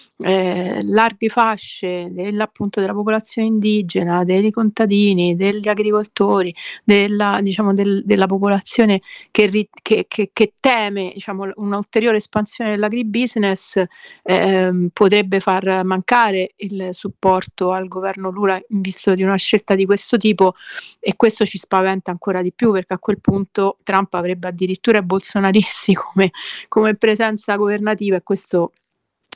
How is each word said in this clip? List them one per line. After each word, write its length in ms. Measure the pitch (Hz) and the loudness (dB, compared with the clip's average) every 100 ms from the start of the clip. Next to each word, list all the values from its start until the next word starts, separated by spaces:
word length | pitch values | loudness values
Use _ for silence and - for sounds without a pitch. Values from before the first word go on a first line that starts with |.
| - - | -20 -6
eh, 600 | 185 190 185 175 185 208 | 0 0 0 -2 -4 -4
larghe 460 | 202 214 226 208 220 | 0 2 2 0 -2
fasce 800 | 247 226 208 - - 185 175 175 | 0 0 -2 -10 -8 -6 -6 -8
della, 320 | 180 202 208 | -8 -4 -4
appunto, 380 | 214 - 202 208 | -4 -6 -6 -2
della 120 | 190 | -2
popolazione 540 | 202 214 220 - 233 220 | -2 -2 -2 -4 -2 0
indigena, 760 | 220 214 214 175 190 175 180 | 2 2 0 0 -2 0 0
dei 280 | 180 185 214 | 2 2 2
contadini, 840 | 226 220 220 214 202 202 185 175 | 2 0 2 2 4 4 4 2
degli 320 | 175 196 208 208 | 0 0 0 0
agricoltori, 840 | 208 214 208 214 - 202 202 180 - - - | 0 0 0 -2 0 2 2 -2 -6 -14 -2
della, 560 | - 202 202 208 202 202 | 4 4 4 0 0 0
diciamo, 320 | 196 190 202 | 0 0 2
del, 280 | 196 202 196 | 2 2 0
della 200 | 202 196 | 2 2
popolazione 760 | 190 196 202 196 - - 220 190 - - - | 2 2 0 0 0 2 2 2 -4 -20 -2
che 140 | - | 2
ri-, 240 | 202 208 214 - | 2 2 -4 -6
che, 240 | - 202 - | 0 0 0
che, 220 | - 196 | -4 -2
che 200 | - 208 _ | 0 0 _
teme, 520 | 269 233 208 202 185 | 0 2 -2 -4 -6
diciamo, 360 | 196 - 190 196 | -10 -10 -8 -8
un'ulteriore 600 | 214 202 202 - 220 233 214 | -6 -4 -4 -2 0 2 0
espansione 540 | - 214 208 - 214 | -2 -4 -4 -4 -4
dell'agribusiness, 1120 | 208 208 240 220 226 247 220 202 190 - 202 180 - - - | -2 -2 -2 -2 -2 -2 0 -2 -2 -2 -2 -2 -6 -20 -8
ehm, 640 | 175 180 190 190 185 180 175 | 0 2 4 2 2 0 0
potrebbe 480 | - 196 208 190 190 | 2 4 4 2 0
far 440 | 190 190 190 185 | 0 0 0 0
mancare 680 | 185 185 - 247 220 190 185 - | 0 -2 2 2 2 0 -4 -8
il 320 | 202 196 185 | -10 -8 -8
supporto 800 | 175 190 - 190 185 - - 180 | -8 -12 -2 2 2 -2 -4 -2
al 160 | 190 185 | -2 -6
governo 420 | 185 190 190 190 | -6 -6 -6 -8
Lula 320 | 185 196 185 - | -2 0 -2 -4
in 120 | 202 | -6
vista 340 | 190 - 202 | -4 -2 0
di 80 | 190 | 2
una 140 | 190 190 | 2 0
scelta 380 | - 214 - | 0 0 2
di 100 | 190 | 0
questo 320 | 190 202 - 226 | 2 0 0 0
tipo, 360 | 214 196 185 - - - - _ | 2 4 2 0 -10 -16 -18 _
e 160 | - | -6
questo 300 | - 220 - | 2 2 2
ci 120 | 208 185 | -2 -4
spaventa 540 | - 190 190 190 - | -2 0 0 -2 -6
ancora 300 | 175 202 185 | -6 -4 -2
di 100 | 180 | -4
più, 220 | - 233 | 0 0
perché 200 | 190 - | 0 -2
a 60 | 185 | -6
quel 220 | - 202 | -4 -2
punto 560 | - 196 190 - 196 - | 0 0 -2 -2 -2 -2
Trump 300 | - 196 190 | -2 0 0
avrebbe 340 | 175 180 180 180 | -4 -4 -6 -8
addirittura 480 | 175 185 185 240 214 | -4 -4 -2 0 0
i 60 | |
bolsonaristi 920 | 180 196 - 202 196 208 - - - | 0 -4 -2 -2 2 2 2 0 0
<laughs> 0 | |
come, 360 | 180 - 190 185 - - - - | 0 0 0 0 -2 -14 -16 -4
come 280 | - 214 | 0 2
presenza 600 | 208 220 214 220 214 - | 2 2 2 0 -2 -4
governativa, 600 | 202 208 208 214 208 202 185 | -2 0 0 -2 -2 -2 -2
e 40 | |
questo 520 | - 196 - 175 170 _ _ _ _ _ _ | -2 -4 0 0 0 _ _ _ _ _ _